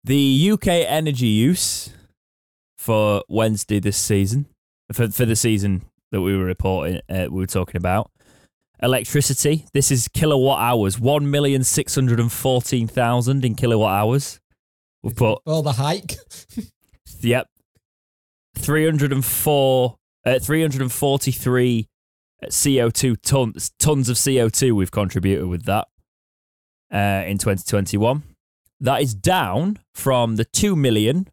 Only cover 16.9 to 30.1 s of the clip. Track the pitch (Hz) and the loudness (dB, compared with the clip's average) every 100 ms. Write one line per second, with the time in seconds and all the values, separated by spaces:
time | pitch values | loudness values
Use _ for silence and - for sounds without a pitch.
16.9 | _ - - - 120 - _ _ _ _ | _ -20 -6 -2 -2 -4 _ _ _ _
17.9 | _ _ _ _ _ _ - - 156 156 | _ _ _ _ _ _ -8 -2 2 2
18.9 | 151 143 135 127 - - 143 135 131 123 | 2 0 0 -2 -2 0 2 4 2 0
19.9 | - _ _ - 127 - 156 160 131 127 | -4 _ _ 0 0 0 0 0 0 -4
20.9 | - 143 139 - 123 127 127 123 117 104 | 0 0 0 -2 -2 0 2 2 0 -4
21.9 | _ _ _ _ _ - - 143 139 113 | _ _ _ _ _ -8 -2 2 2 2
22.9 | - 131 110 - 139 120 87 - _ 156 | 0 0 0 0 0 0 -4 -12 _ 0
23.9 | 147 120 117 139 131 113 - 135 107 92 | 2 0 0 2 2 2 2 2 2 0
24.9 | - 95 95 95 95 90 87 - 101 - | 0 -2 0 0 0 -2 -4 -2 -2 -4
25.9 | _ _ _ _ _ _ _ _ _ _ | _ _ _ _ _ _ _ _ _ _
26.9 | 101 101 98 87 98 110 95 - 101 95 | -2 0 0 -2 -4 -2 -4 -2 -2 0
27.9 | 101 113 143 - _ _ _ _ _ 127 | 0 0 -2 -8 _ _ _ _ _ -2
28.9 | 135 139 101 - 185 110 98 180 214 _ | 0 -2 -2 0 0 0 -2 -2 -6 _
29.9 | - 135 | -6 0